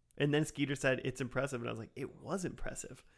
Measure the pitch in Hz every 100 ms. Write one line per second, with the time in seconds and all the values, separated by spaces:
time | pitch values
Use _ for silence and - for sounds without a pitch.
0 | _ - 143 147 156 - 147 139 135 127
1 | - - 123 131 135 123 117 113 113 -
2 | 127 - 165 185 170 - - - - -
3 | -